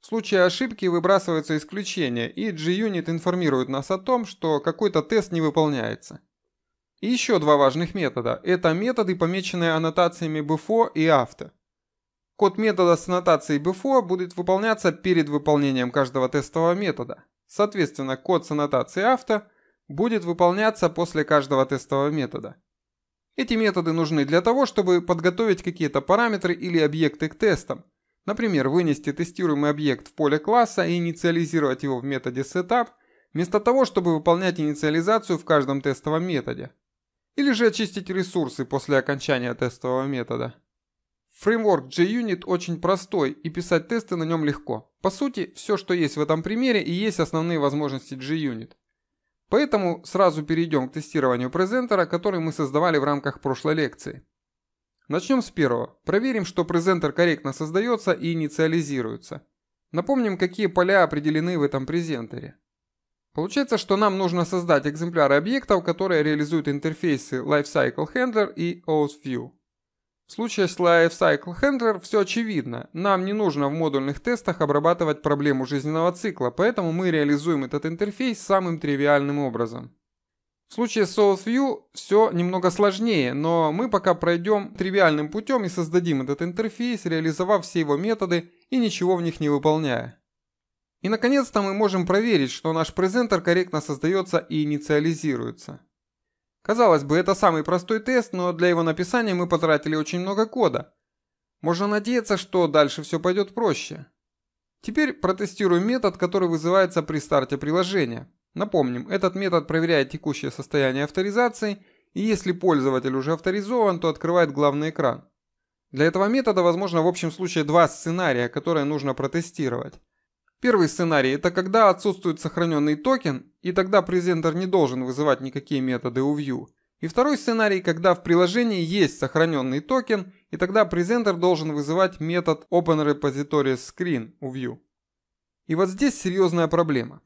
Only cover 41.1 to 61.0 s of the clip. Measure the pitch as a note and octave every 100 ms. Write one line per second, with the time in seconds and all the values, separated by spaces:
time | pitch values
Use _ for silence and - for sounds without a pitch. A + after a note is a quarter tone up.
41.1 | _ _ - G#3 A3+ G#3+ E3+ C3 D3 F3
42.1 | A#3 A#3 F3 - F3+ F3 E3+ E3+ F#3+ -
43.1 | F#3+ C3+ D3 E3 D#3+ E3+ E3+ - A#3 A3+
44.1 | F3 D#3+ E3 D3+ C#3+ - A2+ _ _ F#3+
45.1 | F#3+ C#4+ A3 F3 - - G3 F#3+ F3+ D3+
46.1 | - D3+ D#3+ E3 A3+ B3+ A3 - F3 G#3+
47.1 | F#3+ D#3 D#3+ E3 E3 C#3+ C#3+ D3 C3 -
48.1 | C3 C3 D#3+ D3 A2+ A#2 _ _ _ _
49.1 | _ _ _ _ G#3+ D4 G#3+ F#3 E3+ -
50.1 | F#3 F#3 D3+ D3+ D#3+ E3+ D3+ C3 - D3+
51.1 | D#3 C3 B2 B2+ D#3+ F#3 B3 B3 G3+ E3+
52.1 | F3 G#3 F#3 D#3+ D3 C#3+ C#3+ F3 D3+ C#3
53.1 | C#3+ C#3 - C#3 C3 D3+ D#3 C3+ - -
54.1 | C3 _ _ _ _ _ _ _ _ _
55.1 | D3+ - C4 - - C#3 A#2 A#2+ _ -
56.1 | F#3+ B3+ A#3 F3 - E3+ F3 E3+ F#3 D#3
57.1 | D3 F3 D3+ C#3 C3+ D#3 F3 A#3 A3+ G3
58.1 | F3 E3 E3 D3+ - D#3+ E3 D3 C#3 A2+
59.1 | A#2 - - _ _ _ _ _ D#3+ F3+
60.1 | C#4 A3+ F3+ F#3 F3+ G3+ F3+ F3+ G3